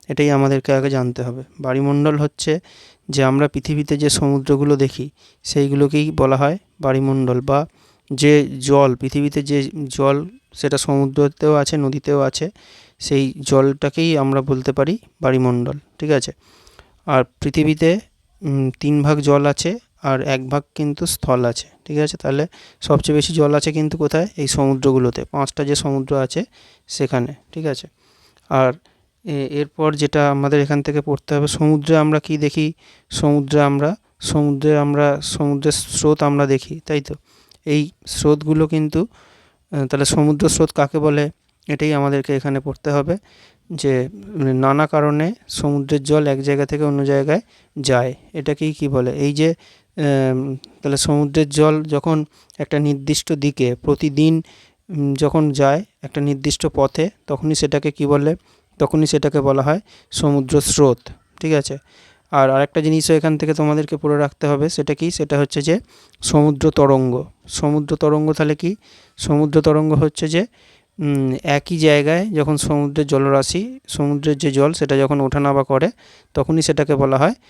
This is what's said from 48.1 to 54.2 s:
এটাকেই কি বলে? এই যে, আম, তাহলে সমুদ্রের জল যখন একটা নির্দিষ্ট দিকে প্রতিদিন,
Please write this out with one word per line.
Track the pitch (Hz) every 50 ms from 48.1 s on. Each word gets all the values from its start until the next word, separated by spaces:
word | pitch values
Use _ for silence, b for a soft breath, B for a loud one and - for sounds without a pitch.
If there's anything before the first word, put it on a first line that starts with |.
| 127 - _ _ -
এটাকেই | 165 135 156 147 - 156 156 151
কি | - 151 139
বলে? | 131 131 123 123 135 147 143
এই | 143 143
যে, | 147 156 165
আম, | 165 - _ - _ _ _ _ _ - 151 143 139 135 135 131 127 127 135 139 135 135 - - - _
তাহলে | - 143 139 135
সমুদ্রের | - 156 147 147 147 143 143 175 156 143
জল | 143 151 151 156 156 156 156
যখন | 156 151 143 - 165 160 156 151 - b b b b b b
একটা | 147 - 160 147
নির্দিষ্ট | 151 147 143 139 139 147 151 - - - 160
দিকে | 143 139 147 139 - 131 123 123
প্রতিদিন, | - - 147 143 - 160 151 139 143